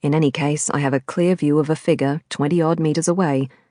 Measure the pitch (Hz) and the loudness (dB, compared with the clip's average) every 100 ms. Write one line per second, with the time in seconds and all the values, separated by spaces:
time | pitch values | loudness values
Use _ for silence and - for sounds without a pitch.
0 | 147 151 156 135 143 147 - - 143 135 | 0 2 2 0 -2 -2 -4 -2 0 -2
1 | 131 - 175 185 147 147 147 160 - 151 | -4 -2 0 2 2 2 0 -2 0 0
2 | 139 147 - - 143 175 160 165 160 151 | 0 -2 -6 -4 -2 0 2 2 0 0
3 | 165 175 180 139 135 - _ | -2 0 0 0 -2 -8 _